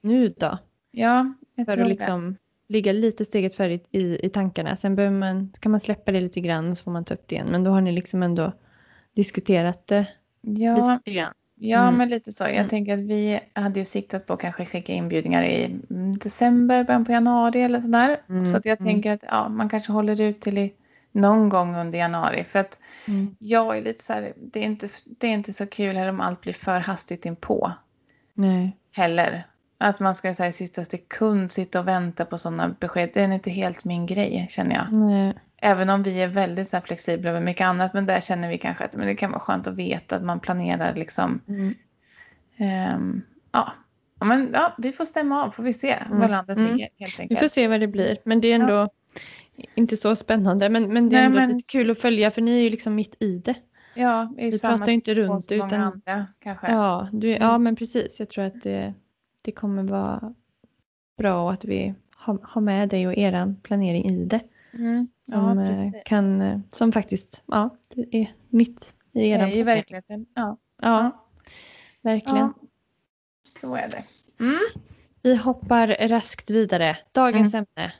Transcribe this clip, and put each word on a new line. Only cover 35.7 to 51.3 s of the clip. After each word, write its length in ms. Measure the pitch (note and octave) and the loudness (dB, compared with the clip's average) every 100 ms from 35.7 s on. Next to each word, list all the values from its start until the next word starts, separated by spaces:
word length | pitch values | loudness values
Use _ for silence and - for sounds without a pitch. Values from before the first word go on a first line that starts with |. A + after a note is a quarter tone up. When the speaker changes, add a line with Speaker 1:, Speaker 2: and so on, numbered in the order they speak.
| F#3+ F#3+ | 2 2
Speaker 2:
om 140 | G3 | 2
vi 180 | G3 F#3 | 0 0
är 60 | F#3 | -2
väldigt 400 | F#3+ F#3 F3 F#3+ | 0 -2 -2 -4
så 80 | F#3 | -6
här, 60 | |
flexibla 480 | - E3+ - E3+ F3 | -6 -8 -4 -2 -2
med 120 | E3+ | -2
mycket 220 | F3 F3 F#3 | -2 0 0
annat. 280 | F3+ F#3 | 2 0
Men 120 | G3 G3 | -2 0
där 140 | F#3 | -2
känner 300 | - F3+ E3+ | -2 -4 -4
vi 80 | F3 | -4
kanske 260 | E3 F3 | -6 -6
att, 120 | - - | -8 -6
men 120 | G2+ | -4
det 80 | G#3 | -4
kan 160 | G3 | -4
vara 80 | - | -6
skönt 280 | - - F#3+ | -4 -4 -4
att 80 | F#3 | -6
veta 400 | F3+ F3 - F#3 | -6 -6 -4 -6
att 80 | |
man 160 | F3+ F3 | -4 -6
planerar 560 | - F3+ F3 F3 E3+ - | -4 -4 -2 -2 -2 -4
liksom. 460 | D#3+ - F3+ - - | -8 -4 -2 -4 -6
Speaker 1:
Mm. 260 | G3 G3 - _ _ _ _ - _ _ _ | -6 -4 -6 _ _ _ _ -20 _ _ _
Speaker 2:
Ehm, 640 | G3+ F#3+ F#3 - - - - _ _ | -2 -2 -2 -2 -4 -6 -10 _ _
ja. 220 | - - - _ _ _ _ | -2 -2 -6 _ _ _ _
Ja, 60 | G3+ | 2
men, 240 | B3+ B3+ | 2 2
ja, 220 | A#3+ E4+ - | 2 0 0
vi 140 | A#3+ | -8
får 140 | C4+ D#4+ | -6 -6
stämma 380 | - D4 C#4 | -2 -2 0
av, 80 | C4+ | -2
får 120 | G#3+ | -4
vi 100 | A#3+ | -4
se 180 | A#3 C4+ - G#3+ | -2 -2 -2 0
Speaker 1:
Mm. 140 | G#3 | 2
Speaker 2:
var 100 | A3+ | 4
landet 280 | G3 F#3 G3+ | 2 -2 0
Speaker 1:
Mm. 140 | A3+ | 2
Speaker 2:
ligger, 180 | A#3+ G#3+ _ | 2 -4 _
helt 200 | F#3+ F#3 | -14 -12
Speaker 1:
Vi 20 | |
Speaker 2:
enkelt. 180 | F3+ A#3 | -2 2
Speaker 1:
får 80 | D4 | 2
se 200 | C#4+ A#3 | 4 2
vad 120 | A3 | 2
det 80 | G#3+ | 0
blir. 300 | G3+ G#3+ G#3 | 0 0 -2
Men 180 | - A3+ | 2 2
det 60 | A#3 | 4
är 40 | A#3 | 4
Speaker 2:
Ja. 20 | |
Speaker 1:
ändå 280 | A#3 G#3 G#3 _ _ - - - - - - - | 4 4 2 _ _ -20 -20 -20 -20 -20 -8 0
inte 220 | A#3 A3 | 2 2
så 180 | G#3 A3+ | 0 0
spännande. 540 | - A3 G3 F#3+ G3 | 0 2 4 2 2
Men, 240 | A3+ G#3 | 2 2
men 160 | A3+ A#3+ | 2 4
det 60 | B3 | 6
är 40 | |
Speaker 2:
Nej, 60 | |
Speaker 1:
ändå 120 | C4 | 6